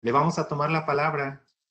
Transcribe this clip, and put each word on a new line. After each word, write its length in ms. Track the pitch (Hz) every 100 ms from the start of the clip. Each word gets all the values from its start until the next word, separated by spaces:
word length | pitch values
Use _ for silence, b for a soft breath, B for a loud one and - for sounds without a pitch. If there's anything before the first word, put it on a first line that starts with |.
Le 100 | 117
vamos 280 | 131 160 165
a 80 | 156
tomar 240 | 147 147
la 160 | 160 156
palabra 580 | 143 151 147 139 139 _ _ _